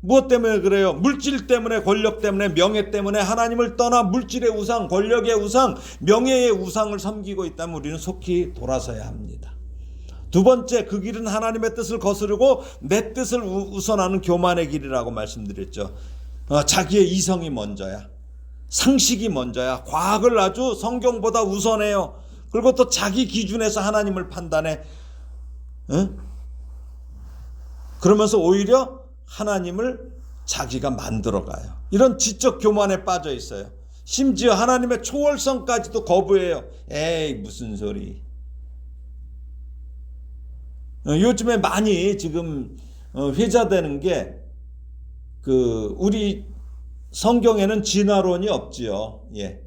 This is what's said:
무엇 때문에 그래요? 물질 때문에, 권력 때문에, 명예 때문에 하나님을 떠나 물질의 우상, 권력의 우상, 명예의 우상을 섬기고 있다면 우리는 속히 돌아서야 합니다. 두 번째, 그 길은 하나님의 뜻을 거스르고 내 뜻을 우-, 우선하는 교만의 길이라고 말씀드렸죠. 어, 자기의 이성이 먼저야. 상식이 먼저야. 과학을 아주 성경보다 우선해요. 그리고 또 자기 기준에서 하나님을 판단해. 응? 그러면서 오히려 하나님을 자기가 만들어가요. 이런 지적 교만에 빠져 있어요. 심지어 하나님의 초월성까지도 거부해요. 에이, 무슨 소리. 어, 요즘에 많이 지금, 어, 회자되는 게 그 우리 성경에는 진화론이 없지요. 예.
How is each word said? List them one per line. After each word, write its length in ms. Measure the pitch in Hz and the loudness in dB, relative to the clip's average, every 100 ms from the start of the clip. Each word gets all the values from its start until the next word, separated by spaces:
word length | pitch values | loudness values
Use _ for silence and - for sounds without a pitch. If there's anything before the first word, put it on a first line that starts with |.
| 180 | 6
무엇 220 | 269 269 | 6 6
때문에 320 | 247 226 214 | 4 6 4
그래요? 320 | 190 196 190 | 4 4 4
물질 540 | 143 208 285 277 269 - | 4 2 2 -2 -2 2
때문에, 360 | 240 220 220 | 2 2 0
권력 380 | 190 214 214 220 | 2 2 2 0
때문에, 300 | 214 196 202 | -2 0 0
명예 400 | 160 185 214 202 | 4 4 4 -2
때문에 280 | 214 196 208 | -2 0 0
하나님을 580 | 190 226 233 233 240 233 | 0 2 0 2 0 2
떠나 260 | 240 240 | 4 4
물질의 480 | 208 220 247 247 233 | 4 0 -2 0 0
우상, 360 | 214 208 233 190 | 0 -2 -2 0
권력의 480 | 185 208 233 214 | 0 4 2 4
우상, 420 | 220 202 233 262 - - - | 2 4 4 4 2 -10 -6
명예의 500 | 151 214 254 262 247 | 4 4 6 6 6
우상을 460 | 202 185 196 214 208 | 4 0 -2 -2 -2
섬기고 500 | 185 214 196 190 175 | -6 -8 -8 -6 -6
있다면 280 | - 170 | -6 -8
우리는 240 | 165 143 160 | -6 -6 -8
속히 540 | 180 185 - 180 170 | -8 -8 -2 -2 -2
돌아서야 520 | - 123 131 123 113 113 | -6 -2 -2 -2 -8 -8
합니다. 480 | 113 104 - - - - - - - - - - | -10 -12 -12 -14 -14 -14 -14 -14 -14 -16 -14 0
두 140 | 214 | 4
번째, 400 | 196 254 - 233 | 6 6 4 -2
그 160 | - 202 | -2 -6
길은 260 | 190 220 226 | -6 -6 -4
하나님의 480 | 208 226 226 226 | -2 -2 -2 -4
뜻을 240 | 226 214 220 | -4 -6 -2
거스르고 640 | 190 196 208 202 262 254 - - | 0 0 0 4 4 4 0 -14
내 340 | 139 196 226 | 0 0 0
뜻을 280 | 233 254 240 | -4 -2 -2
우-, 320 | 208 190 196 | -2 -4 -4
우선하는 460 | 196 190 214 185 190 | -6 0 2 2 0
교만의 480 | 180 175 180 175 160 | 0 2 4 2 0
길이라고 420 | 147 135 131 117 | -4 -2 -2 -2
말씀드렸죠. 840 | 117 107 120 104 98 95 - 98 - - - - - - | -6 -8 -8 -10 -8 -10 -8 -8 -8 -14 -14 -14 -14 0
어, 160 | 147 | 0
자기의 460 | 143 - 165 202 185 | 2 2 4 4 4
이성이 380 | 190 180 185 165 | 4 0 -2 -2
먼저야. 600 | 127 104 101 98 101 101 - - - - - - | -6 -6 -6 -8 -10 -12 -18 -18 -18 -18 -18 -8
상식이 640 | - - 269 - 226 220 | 0 4 4 2 0 -2
먼저야. 540 | 151 123 120 127 127 | -2 -4 -2 -2 -2
과학을 540 | - 156 180 214 233 226 | -4 -2 2 4 4 4
아주 360 | 190 190 262 | 2 2 -2
성경보다 680 | 214 220 247 247 226 214 226 | -2 -4 0 0 0 0 2
우선해요. 800 | 208 202 220 220 208 202 175 - - - - | 0 0 0 2 2 0 -2 -8 -18 -20 -4
그리고 220 | 214 240 | 2 2
또 140 | 247 247 | 4 2
자기 380 | - 202 196 254 | 2 0 0 0
기준에서 540 | 202 202 226 220 220 | 0 -2 0 0 0
하나님을 480 | 196 214 202 185 180 | 0 2 0 -2 -6
판단해. 540 | - 170 156 160 156 - - - - - - - - - - - | -8 -2 -2 0 -4 -8 -18 -18 -18 -16 -16 -16 -16 -16 -18 -2
응? 280 | 139 196 - - - - - - - - - - - - - - - - - - - | 0 0 -2 -12 -12 -14 -14 -14 -16 -16 -18 -16 -16 -16 -16 -16 -14 -14 -16 -16 0
그러면서 380 | - 208 214 208 | 6 6 6 4
오히려 680 | 170 196 202 254 254 - - - - | 6 4 6 4 4 -6 -18 -20 -18
하나님을 880 | - 208 202 175 185 240 254 - - - - | -6 -2 -2 -2 -2 -2 -4 -12 -16 -16 -16
자기가 460 | - - 135 127 135 | -8 -6 -4 -2 -2
만들어가요. 840 | 120 - 110 104 98 - - - - - | -4 -4 -2 0 -2 -4 -10 -10 -12 -2
이런 280 | 202 262 214 | 6 6 6
지적 420 | - 202 254 - | 2 4 0 4
교만에 440 | 214 208 202 185 | 2 4 4 2
빠져 280 | 180 180 156 | 0 -2 -2
있어요. 380 | 127 - 101 110 - - - | -6 -6 -10 -12 -16 -20 -20
심지어 480 | - - 269 196 233 | -8 0 2 4 4
하나님의 500 | 196 240 254 247 240 | 6 6 4 2 -2
초월성까지도 1000 | - 269 294 285 262 254 180 - - 220 | -2 0 0 2 0 -2 0 -2 -2 -6
거부해요. 600 | 220 175 190 196 180 151 - - - | 2 2 6 2 2 -4 -6 -16 -8
에이, 460 | 147 156 165 156 117 | -4 -2 0 -2 -4
무슨 400 | 101 - 120 202 | -8 -10 -10 -6
소리. 460 | 104 - 101 - - - - - - - - - - - - - - - - - - - - - - - - - - - - - 147 | -6 -6 -10 -12 -14 -14 -14 -14 -16 -16 -16 -16 -16 -16 -16 -16 -16 -16 -16 -16 -16 -16 -16 -16 -16 -16 -16 -16 -16 -16 -16 -10 0
어, 60 | |
요즘에 440 | 151 214 247 233 233 | 4 6 4 2 2
많이 600 | 180 185 214 185 185 202 | 2 2 4 4 2 0
지금, 580 | 165 156 165 147 117 - - - - | -2 -4 -4 -6 -8 -12 -18 -18 -14
어, 160 | 127 143 | -4 -2
회자되는 720 | 139 226 220 220 190 160 143 | 2 4 4 4 2 0 -2
게 440 | 165 156 - - - - - - - - - - - - | 0 -2 -2 -12 -16 -16 -18 -18 -18 -18 -18 -18 -18 -12
그 500 | - 131 123 113 104 113 | 2 4 4 0 -4 -2
우리 480 | 185 220 208 196 - - - - - - - | 0 2 0 -2 -8 -14 -14 -16 -16 -16 -14
성경에는 720 | - 202 240 226 214 196 214 | -2 4 6 6 6 4 2
진화론이 640 | 202 190 202 202 185 175 208 | 2 2 4 4 4 2 0
없지요. 800 | 165 - - 117 98 110 110 - 107 | -2 -4 -8 -4 -4 -4 -10 -16 -10
예. 240 | 101 98 | -10 -10